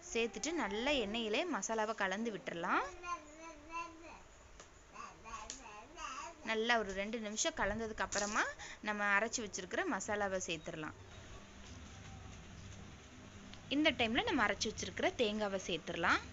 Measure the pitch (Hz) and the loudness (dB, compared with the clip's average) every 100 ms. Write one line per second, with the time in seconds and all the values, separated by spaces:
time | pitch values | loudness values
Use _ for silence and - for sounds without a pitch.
0 | - 226 233 208 233 339 220 202 247 294 | -2 0 0 0 -2 0 0 2 4 4
1 | 202 226 220 220 349 240 196 220 214 220 | 2 0 2 2 2 0 0 2 2 2
2 | 196 190 233 196 - 170 175 277 539 349 | 2 2 0 -2 -4 -2 2 2 2 -6
3 | 349 339 302 302 330 320 302 330 339 330 | -6 -6 -8 -14 -14 -14 -8 -6 -6 -10
4 | 330 - - - - - - - - - | -14 -16 -16 -20 -20 -18 -18 -18 -18 -14
5 | - - 220 220 220 - - 208 226 339 | -12 -12 -10 -8 -8 -10 -10 -14 -14 -10
6 | 302 269 339 339 220 220 226 240 196 190 | -8 -6 -8 -8 -4 0 4 4 4 -2
7 | 202 233 214 214 226 214 202 214 226 220 | -2 -2 -4 0 0 4 2 2 -2 -2
8 | 190 196 202 220 466 587 - - 214 208 | 0 2 2 4 2 0 -10 -8 -4 0
9 | 202 202 226 226 214 - 180 - 370 214 | 6 6 6 0 -2 -4 -2 0 2 2
10 | - 208 202 190 185 160 170 165 156 - | 2 2 2 2 0 -2 -2 -6 -6 -8
11 | - - - - - - - - - - | -14 -14 -12 -12 -12 -14 -12 -12 -12 -12
12 | - - - - - - - - - - | -12 -12 -12 -12 -12 -12 -12 -12 -12 -14
13 | - - - - - - - 269 311 285 | -16 -16 -14 -14 -12 -12 0 6 6 6
14 | 233 240 453 330 208 202 220 208 208 180 | 4 4 4 6 6 4 2 0 -4 2
15 | 311 370 226 214 208 190 190 170 - 165 | 2 4 2 4 2 0 0 -2 -2 0
16 | 180 311 453 | 4 4 2